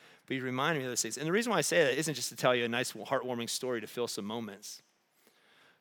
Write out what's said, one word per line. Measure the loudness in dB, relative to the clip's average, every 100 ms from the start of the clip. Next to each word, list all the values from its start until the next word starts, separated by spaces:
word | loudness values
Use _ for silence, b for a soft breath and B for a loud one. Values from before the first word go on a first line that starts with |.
| B B B
But |
he | -4
reminded | -2 0 2 2
me |
of | 0
those | -2
things. | -4 -4
And | 0
the |
reason | 0 2
why | 2
I |
say | 4 6
that | 6 4
isn't | 0
just | -2 -6
to | 2
tell | 4
you | 4 2
a |
nice, | 0 -2
heartwarming | -4 -2 -2 0 -4 -4
story | -4 -2 -4
to | -4
fill | -4 -4
some | -4 -6
moments. | -6 -8 -10 -14 -16 _ _ _ _ b b b b b b